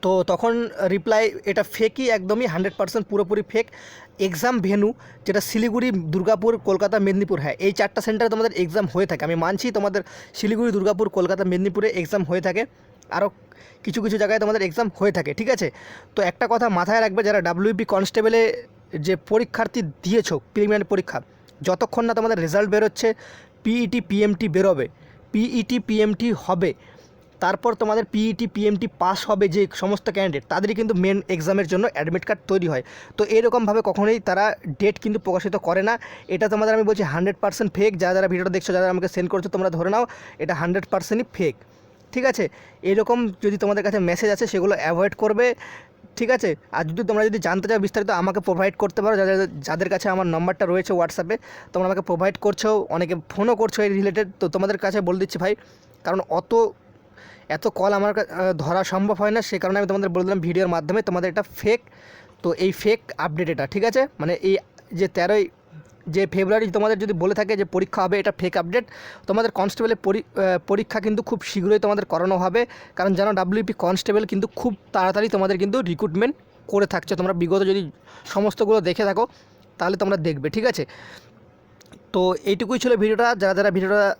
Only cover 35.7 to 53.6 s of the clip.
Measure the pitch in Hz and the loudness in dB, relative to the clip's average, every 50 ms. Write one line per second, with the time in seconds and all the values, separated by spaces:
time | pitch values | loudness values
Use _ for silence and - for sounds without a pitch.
35.7 | 170 190 196 214 233 226 - - - - - - - 180 220 214 202 208 214 220 | 0 2 2 0 0 -2 -4 -12 -20 -20 -8 -6 -2 0 0 2 2 2 2 2
36.7 | 220 220 220 208 214 202 202 156 135 160 180 196 196 - - 202 185 - 233 196 | 4 4 4 2 2 2 0 -2 0 0 0 0 -2 0 -2 -2 -2 0 -4 -2
37.7 | - 180 202 220 202 175 185 180 185 190 190 185 175 180 180 190 180 190 - - | 0 2 0 0 2 2 0 2 2 2 2 2 0 0 -2 0 -2 -2 -2 0
38.7 | 185 185 185 185 185 185 175 180 - 190 180 175 202 190 170 202 - 190 185 190 | 0 2 2 2 2 0 -2 -2 -2 -2 -2 -2 -2 -2 -4 -2 -4 -2 -2 0
39.7 | 165 160 175 185 202 220 247 233 - - - - - - 156 156 175 143 156 175 | 0 0 -2 0 2 0 0 -2 -4 -18 -20 -20 -10 -8 -4 -4 -2 -2 0 0
40.7 | 180 196 185 - - 190 156 - 208 226 254 - - - 190 156 123 - - - | -2 -2 -2 -2 -4 -4 -2 -2 -2 -2 -2 -4 -4 -2 -2 -2 -2 -4 -16 -20
41.7 | - - - - - _ - _ - 254 254 269 247 - 202 151 - - - - | -20 -20 -20 -20 -20 _ -20 _ -6 0 0 0 0 0 -2 -4 -4 -10 -20 -20
42.7 | - - - 180 196 208 220 - 240 240 240 220 185 - - 202 202 202 - 202 | -20 -6 -2 0 2 2 4 2 2 0 0 -2 -4 -2 -2 -2 0 0 0 0
43.7 | 202 202 202 202 202 214 185 170 175 170 - 214 208 185 240 226 - 190 175 202 | 0 2 0 0 0 2 2 2 0 0 2 0 0 0 -2 -2 0 0 2 2
44.7 | 202 170 - 156 170 170 190 202 190 - - 214 214 208 240 247 240 - - - | 2 2 0 -2 0 2 0 0 0 0 0 0 2 4 2 2 2 -2 -8 -18
45.7 | - - - - _ _ - - - - 240 220 254 247 - 196 156 - _ - | -18 -20 -20 -20 _ _ -20 -20 -6 -4 0 2 2 2 2 0 -2 -2 _ -6
46.7 | - 139 165 156 165 175 233 180 220 208 214 220 208 226 165 170 175 190 185 196 | -4 -4 -4 -2 -2 -4 -2 0 0 2 2 2 0 0 -2 0 0 0 0 0
47.7 | 226 214 190 160 - 226 208 190 214 175 170 185 185 208 180 - 185 170 190 196 | 0 0 0 0 0 -2 -2 0 0 0 0 0 0 -2 0 0 0 2 2 0
48.7 | 196 - 214 196 - - 202 208 220 196 196 190 190 190 196 185 - 151 139 - | 2 0 -2 -2 0 0 2 2 4 4 4 4 4 2 2 0 -4 -10 -6 -6
49.7 | 156 165 190 185 190 185 - 208 185 185 190 175 165 160 175 180 185 - 202 175 | -2 -2 0 0 -2 -2 0 0 0 0 0 0 0 0 0 -2 0 0 0 0
50.7 | 175 185 180 - 196 175 170 165 - - 175 165 214 - - - - - - - | 0 0 0 0 0 0 0 0 -2 -6 -4 -4 -4 -6 -6 -12 -20 -20 -20 -8
51.7 | - 180 185 185 190 185 185 - 180 165 180 196 196 - - 208 202 - - 214 | -4 -2 0 0 0 -2 -2 -4 -2 0 0 -2 -2 0 -2 -2 -2 0 0 2
52.7 | 214 208 190 - - 165 180 160 175 170 156 _ - - 202 233 240 202 | 2 2 0 -2 -2 -2 -2 -2 -2 -6 -6 _ -4 -2 0 0 2 2